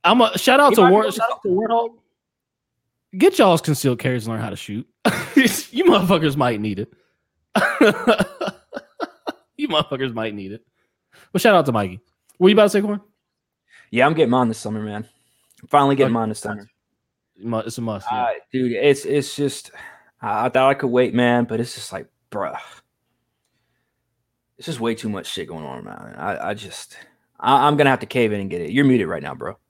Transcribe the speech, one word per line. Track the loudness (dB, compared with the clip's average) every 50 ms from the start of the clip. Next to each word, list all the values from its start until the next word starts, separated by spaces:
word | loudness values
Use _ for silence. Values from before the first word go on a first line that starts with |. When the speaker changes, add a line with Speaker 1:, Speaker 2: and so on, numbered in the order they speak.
| 4
Speaker 1:
I'm | 4 4 4
a | 4 2 0
shout | 0 2 4 4 6
out | 6 6
Speaker 2:
He | 6
Speaker 1:
to | 6
Speaker 2:
might | 6 6
be | 6
Speaker 1:
Warren, | 4 4
Speaker 2:
on | 0 -2
Speaker 1:
shout | -2 -4 -4
out | -4 -6 -4
to | -2
Warthog. | -2 -2 0 0 0 -2 -2 -4 _ _ _ _ _ _ _ _ _ _ _ _ _ _ _ _ _ _ _ _ _ _ _ _ 0
Get | 4 4 4 6 6
y'all's | 6 6 6 4
concealed | 2 -2 -4 0 0 -2 -2 0
carries | -2 -4 -4 -4 -6
and | -6 -6
learn | -6 -6
how | -8
to | -10
shoot. | -12 -12 -10 -10 -10 -12 _ _ _ _
<laughs> | -2 -2 -2 -8 0 2 2 2 2 0 -4 -10 -8
You | -4 2 4
motherfuckers | 4 4 4 4 2 2 2 2 -2 0
might | 0 -2 -2 -2 -2
need | -4 -6 -6 -6
it. | -10 _ _ _ _ _ _ _ _ _ _ _ _ _ _
<laughs> | -2 -2 -2 2 4 4 4 4 2 0 0 0 0 0 -6 -6 -10 -10 -10 -10 _ _ _ -18 -18 -18 _ _ _ -12 -12 _ _ _ -14 -14 _ _ _ _
You | -8 -6
motherfuckers | -2 -2 -2 -2 -2 -6 -6 -6 -6 -6
might | -6 -8 -8 -8
need | -10 -12 -12 -14
it. | -16 _ _ _ _ _ _ _ _ _ _ _ _ _ _ -6
Well, | 0
shout | 2 4 4
out | 4 2
to | 2 -2
Mikey. | -2 -4 -4 -8 -14 _ _ _ _ _ _ _
What | _ 4
you | 4 6
about | 6 4
to | 4
say, | 2 0
Corn? | -2 -2 -6 -8 _ _ _ _ _ _ _ _ _ _ _ _ _ _ _ -20 _ _
Speaker 2:
Yeah, | 0 2 2
I'm | 2 4
getting | 2 2 2
mine | 2 0 0
this | 0 -2
summer, | -6 -8 -8 -8 -8
man. | -8 -8 -10 -10 -12 _ _ _ _ _ _ _ _ _ _ _
I'm | -6
finally | _ 2 4 4 4 4
getting | 2 2 2 2
Speaker 1:
Okay. | -2
Speaker 2:
mine | -2 -4
this | -6 -8
summer. | -10 -10 -10 -12 -14 _ _ _ _ _ _ _ _ _ _ _ _ _ _
Speaker 1:
Mu-, | _ -10 -6 -6 -6
it's | -6 -6 -8
a | -8
must, | -6 -6 -6 -8 -6 -6
yeah. | -4 -2 -2
Speaker 2:
Uh, | -4 -4 -6 _ _ -6
dude, | -4 -2 -2
it's, | -2 2 4 4 4 2 0
it's | -2 -2 -2 -4 -4 -6
just, | -4 -4 -4 -4 -8 -18 -20 _ -20 -20 -20 -20 _ _ _ _ _
I, | -8 -6 -4 -2 -2
I | 0
thought | 2 4 4 4
I | 2
could | 0 -2
wait, | 0 2 2 2 2 2
man, | 2 2 2 2 2 0
but | -2 -4 -6
it's | -6 -8 -10
just | -14 -14 -12
like, | -12 -14 -14 _ _ _ _ _
bruh. | -8 -6 -6 -6 -8 -12 -16 -18 -20 -20 _ _ _ _ _ _ _ _ _ _ _ _ _ _ _ _ _ _ _ _ _ _ _ _ _ _ _ _ _ _ _ _ _ _ _
It's | _ -12
just | -10 -8 -4
way | -4 -4 -4
too | -4 -6 -8
much | -8 -8 -10
shit | -10 -10 -10 -10 -12
going | -12 -14 -12
on, | -14 -14 -14 -14
man. | -16 -18 -18 -18 -20 -16
I, | -10 -8 -8 -6 -6 -6 -8
I | -8
just, | -10 -12 -16 -18 -18 -18 _ -20 -20 -20 _ _ _ _ _ _
I, | _ 0 2 4 4 4
I'm | 2 4
gonna | 4 4 2
have | 2 0
to | -4
cave | -4 0 0 0 0
in | 0 -4
and | -6 -6
get | -6 -8
it. | -6 -2
You're | 0 2 4
muted | 4 4 4 2
right | -2 -6 -8
now, | -8 -12 -12
bro. | -10 -10 -12 -12 _ _